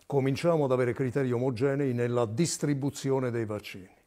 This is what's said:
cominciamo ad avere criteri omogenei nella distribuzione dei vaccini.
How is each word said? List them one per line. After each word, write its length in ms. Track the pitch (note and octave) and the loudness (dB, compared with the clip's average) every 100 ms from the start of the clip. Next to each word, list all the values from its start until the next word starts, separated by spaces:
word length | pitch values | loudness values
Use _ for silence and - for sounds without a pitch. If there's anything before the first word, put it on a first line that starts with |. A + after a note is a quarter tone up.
| - | -4
cominciamo 580 | C#3 C3+ C3+ E3+ E3 C#3 | 0 2 2 2 2 4
ad 60 | |
avere 220 | B2+ B2 | 2 2
criteri 380 | A#2 C3 C#3+ C3 | 0 -2 0 0
omogenei 600 | A#2+ C3 A2+ C#3 C#3 C#3+ | 0 0 0 0 2 0
nella 320 | A#2+ A#2+ A#2+ A#2 | 0 0 2 0
distribuzione 1040 | A2 E3+ - D3+ C#3+ C#3+ - C#3 C3+ B2+ | 0 0 0 -2 0 -2 -4 -2 0 0
dei 160 | A#2 G#2+ | -2 -4
vaccini. 520 | G#2 - G2+ F#2 - | -6 -8 -14 -18 -20